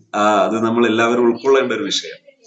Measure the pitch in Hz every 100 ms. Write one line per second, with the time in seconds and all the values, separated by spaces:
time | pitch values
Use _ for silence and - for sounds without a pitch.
0 | _ 104 104 107 104 110 113 117 117 110
1 | 117 123 120 117 135 135 127 113 98 92
2 | 82 - _ -